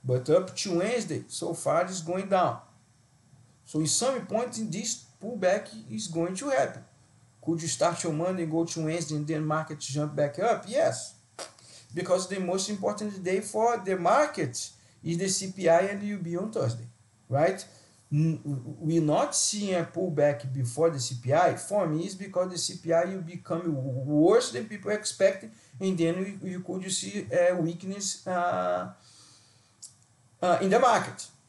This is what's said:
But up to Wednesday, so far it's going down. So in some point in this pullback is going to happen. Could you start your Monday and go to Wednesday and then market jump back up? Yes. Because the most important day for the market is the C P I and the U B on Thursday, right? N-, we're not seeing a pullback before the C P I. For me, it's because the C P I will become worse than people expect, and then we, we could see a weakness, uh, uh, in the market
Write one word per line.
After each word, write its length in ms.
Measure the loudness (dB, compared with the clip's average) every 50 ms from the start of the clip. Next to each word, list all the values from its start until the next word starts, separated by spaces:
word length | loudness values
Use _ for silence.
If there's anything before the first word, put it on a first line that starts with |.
| 0
But 240 | 0 0 0 2 4
up 260 | 4 4 4 2 -6
to 220 | -6 -4 -2 0 0
Wednesday, 460 | 0 0 0 -2 -2 -4 -6 -6 -8 -10
so 260 | -10 -8 -6 -6 -6
far 280 | -4 -2 2 2 2
it's 200 | 2 0 -4 -8
going 260 | -6 -4 -4 -4 0 2
down. 300 | 4 4 4 2 0 -4 -12 _ _ _ _ _ _ _ _ _ _ _ _ _ -20 _ _ _ _ _ _
So 160 | -6 -2 -2
in 60 | 0
some 400 | 2 2 2 2 2 0 -2 -4
point 320 | -2 -2 -2 -2 -2 -4 -6
in 120 | -6 -4
this 340 | -4 -6 -4 -6 -6 -8 -10 -20 _ _
pullback 480 | -10 -8 -6 0 2 2 2 2 -2 -8 -16 -16 -14 -10
is 180 | -8 -8 -8 -4
going 260 | -2 -2 -2 -2 -4
to 160 | -4 -2 0
happen. 340 | 2 2 0 0 -2 -12 -18 _ _ _ _ _ _ _ _ _ _ _
Could 220 | -4 -2 -2 -2
you 60 | -2 -4
start 340 | -2 2 0 0 0 0
your 100 | -4 -4
Monday 300 | -2 -2 -2 -2 -2 -2
and 100 | -2 -2
go 120 | 0 -2 -2
to 160 | -2 -4 -4
Wednesday 360 | -4 -2 -2 -4 -4 -4 -4
and 100 | -4 -4
then 180 | -2 -4 -2 -2
market 340 | 0 -2 -2 -2 -6 -10 -12
jump 360 | -10 -6 -4 -2 -2 -2 0
back 220 | 0 0 0 0 0
up? 260 | 2 2 0 0 -2 -2
Yes. 460 | 0 2 2 2 0 -2 -10 -14 -16 -20 _ _ _ -16 -16 -16 -16 -20 -20 -20 -20 -20 -20 _ -8
Because 340 | -6 0 2 0 0 0 -2
the 120 | -4 -2
most 280 | -2 -2 -2 -2 -2 -4
important 520 | -4 -2 -2 -4 -2 -2 -6 -6 -6 -4
day 180 | -2 0 0 0
for 420 | -2 -2 0 2 2 2 2 0 0
the 120 | -2 -2
market 760 | 2 4 4 6 6 4 2 0 -2 -4 -2 -4 -8 -10 -10 -14 -20 _ _ _ _
is 160 | -4 -4 -2 0
the 100 | 0 0
C 240 | 0 -2 -2 -6 -6
P 140 | 0 4 6
I 120 | 6 6
and 200 | 6 2 0 -4
the 60 | -4
U 120 | -4 -4 -4
B 180 | -4 -4 -2
on 140 | -2 -4 -4
Thursday, 360 | -2 0 0 0 -2 -4 -10 -16 _ _ _ _ _ _ _ _
right? 360 | 2 4 4 4 2 0 -8 -16 -20 -20 -20 _ _ _ _ _
N-, 280 | 2 2 2 2 2 -2 -4
we're 580 | -6 -6 -6 -6 -10 -12 -4 -2 2 2 2
not 320 | 4 4 4 2 2 0 0
seeing 400 | 0 0 0 -2 -2 -2 0 0
a 100 | 0 -2
pullback 680 | -2 -2 -4 -2 -2 2 4 4 4 4 0 -4 -6
before 380 | -2 -2 -2 -2 2 2 2 2
the 80 | 4 0
C 180 | -4 -4 -6 -6
P 100 | 0 2
I. 220 | 4 6 6 4 2
For 320 | 0 -4 -2 0 0 2
me, 180 | 2 0 -2 -2
it's 100 | -4 -8
because 360 | -10 -12 -4 -2 -2 -2 0
the 80 | -2 -4
C 200 | -6 -6 -6 -8
P 100 | -2 2
I 120 | 2 2 2
will 160 | 2 -2 -6
become 420 | -8 -8 -10 -14 -6 -4 -4 -2 0 -2 -2 -2 -2 -4 -4 -4 -2
worse 460 | 2 6 6 8 8 8 6 6 4
than 140 | -4 -6 -6
people 240 | -6 -10 -8 -2 -2
expect, 560 | -2 -2 -2 -6 0 4 4 4 4 2 -8 -14 -18 -20 -20 _ -10 -2
and 160 | -2 0 2
then 420 | 2 2 2 2 0 -4 -6 -6 -8
we, 140 | -8 -8 -8
we 60 | -8
could 280 | -8 -6 -6 -6 -4 -4
see 360 | -6 -4 -6 -6 -6 -8 -6 0
a 240 | 2 4 4 4 4
weakness, 720 | 2 0 0 -2 -4 -8 -8 -6 -6 -4 -6 -6 -6 -6
uh, 640 | -4 -2 0 0 0 0 0 0 0 0 0 -2 -6 -12 _ _ -20 -20 -20 -20 -20 -20 _ _ _ _ _ _ _ _ _ -20 -20 -20 _ _ _ _ _ _ _ _ _
uh, 160 | 2 2 2 4
in 100 | 4 4
the 80 | 6 6
market 480 | 8 6 6 4 2 -2 -10 -12 -14 -16 _ _ _